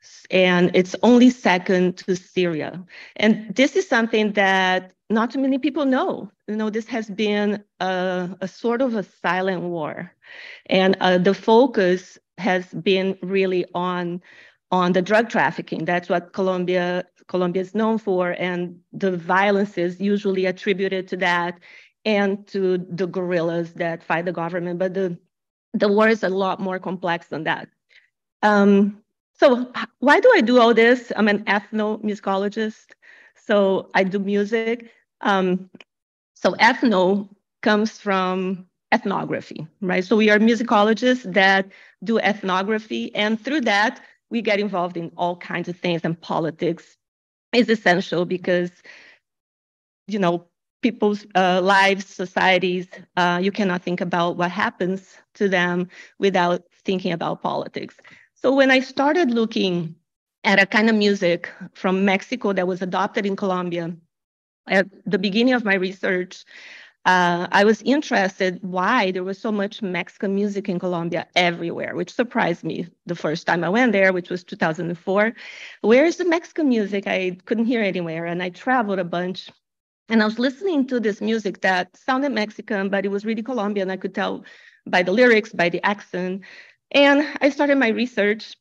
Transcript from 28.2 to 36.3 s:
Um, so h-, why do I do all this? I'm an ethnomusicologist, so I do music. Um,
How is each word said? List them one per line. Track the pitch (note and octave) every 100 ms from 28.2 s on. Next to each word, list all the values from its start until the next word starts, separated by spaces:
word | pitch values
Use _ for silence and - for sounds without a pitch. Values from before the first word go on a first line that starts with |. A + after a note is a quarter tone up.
| _ _
Um, | G#3 G#3 G3+ G3 G3+ - _ _ _ _
so | D4+ A#3+ B3+ -
h-, | - _
why | B3 D#4+
do | A#4 G#4+
I |
do | A3+ B3
all | A#3
this? | A3+ A#3 B3+ - -
I'm | G#3
an | G3+ G#3
ethnomusicologist, | G3+ - G#3+ G#3+ G#3+ G#3+ G3+ - F#3+ G3+ G#3+ A3 - _ _ _ - - _
so | - G#3 G3 F#3 -
I | F3+
do | F#3+ G3+
music. | G3 G3+ G3+ A3+ A3+ A#3 A#3 _ _ _
Um, | - G3 F#3+ F#3 F#3 - - _ _ _ _